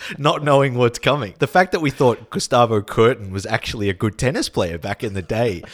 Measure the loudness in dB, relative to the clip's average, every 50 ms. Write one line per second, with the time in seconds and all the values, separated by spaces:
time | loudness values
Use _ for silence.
0 | -14 -14 -8 -2 0 0 0 0 2 2 4 4 4 2 2 2 2 2 0 0
1 | 0 0 0 0 -2 -6 -6 -4 -2 2 4 4 2 2 2 -2 -2 -2 0 2
2 | 2 2 2 2 -4 -10 -8 -8 -4 0 2 4 4 4 2 0 -2 -2 2 4
3 | 4 4 4 0 -4 -8 -8 -8 -6 -4 -4 -4 -4 -6 -6 -4 -2 -2 -2 -2
4 | -2 -4 -2 -2 -2 -2 -2 -2 -4 -4 -4 -2 -2 -2 -4 -6 -8 -8 -8 -6
5 | -6 -8 -6 -8 -6 -4 -2 -2 -2 -2 -2 -6 -10 -16